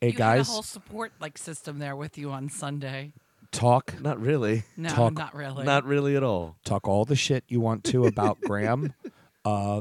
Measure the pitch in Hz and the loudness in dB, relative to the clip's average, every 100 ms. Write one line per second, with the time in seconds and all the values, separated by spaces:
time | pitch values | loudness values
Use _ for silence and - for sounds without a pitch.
0 | 120 120 110 123 131 214 - 208 - 214 | -2 2 4 4 2 -4 -8 -14 -12 -10
1 | 220 - 156 - - 156 - 143 143 139 | -10 -10 -14 -12 -12 -12 -10 -8 -8 -8
2 | 151 - 143 135 139 - 143 143 139 135 | -10 -8 -8 -6 -8 -8 -6 -6 -6 -8
3 | 147 - _ _ - - 120 123 - - | -10 -16 _ _ -12 2 4 4 2 -6
4 | 139 120 120 147 107 110 - - 160 151 | -4 -2 0 2 2 0 -2 -8 -2 4
5 | 113 156 151 143 139 131 135 139 131 143 | 4 2 -8 -8 -10 -4 2 2 2 0
6 | 139 139 131 92 82 - - 101 - 95 | 2 2 2 0 -2 -8 -2 -2 2 2
7 | 117 135 - 131 - 120 113 110 - 127 | 4 2 2 0 0 0 0 0 0 4
8 | 120 104 107 - 359 101 107 127 151 - | 4 4 0 0 -2 0 0 0 -2 -6
9 | - _ _ _ 107 104 101 104 | -16 _ _ _ -2 0 0 -2